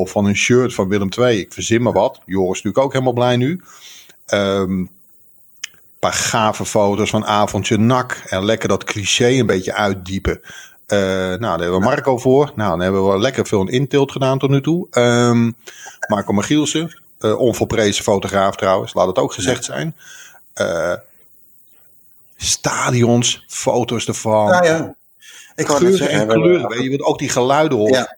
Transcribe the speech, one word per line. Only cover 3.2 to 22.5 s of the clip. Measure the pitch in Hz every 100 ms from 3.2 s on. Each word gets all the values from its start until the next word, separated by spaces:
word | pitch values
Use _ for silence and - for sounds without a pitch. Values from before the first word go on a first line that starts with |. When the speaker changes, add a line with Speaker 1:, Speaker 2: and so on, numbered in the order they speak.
| 123 120
Speaker 1:
nu. | 127 180 - - - - - - -
Ehm, | 104 98 98 95
een | 95 92 _ _ _ _ _ _ - - _ _ -
paar | 90
gave | - - 120 107 101
foto's | 98 110 101 101 101
van | 107 107
avondje | 104 101 104 92 107
nak | 113 127 123 - -
en | 95
lekker | 101 110 107
dat | 98
cliché | - 107 98 - 123
een | 131 107
beetje | 95 -
uitdiepen. | 104 104 95 90 92 - - - - - _ -
Eh, | 101
nou, | 95 95 92 92
daar | 113 82
hebben | 85 92
we |
Speaker 2:
Ja. | 110
Speaker 1:
Marco | 143 135 120
voor. | 131 135 143
Nou, | - 104
dan | 85
hebben | 90 98
we | 98
wel | 98
lekker | 117 - 98
veel | 104
in | 95
Intilt | 127 139 143 139
gedaan | 139 131 135
tot | 135
nu | 139
toe. | 143 175 -
Ehm, | 120 120 120 120 117 117 117 - - - - -
Marco | 104 -
Magielsen, | 104 101 151 147 156 165 - _ -
eh, | 110 104
onvolprezen | 127 104 107 113 104 -
fotograaf | - 98 98 98 98 -
trouwens, | 98 95 120
laat | 90 92
het | 92
ook | 139
gezegd | - - 120 -
Speaker 2:
Ja. |
Speaker 1:
zijn. | 135 160 - - - - - _
Eh, | - 98 85 85 - - _ _ _ _ _ _ _ _ _ _ _ _ -
stadions, | -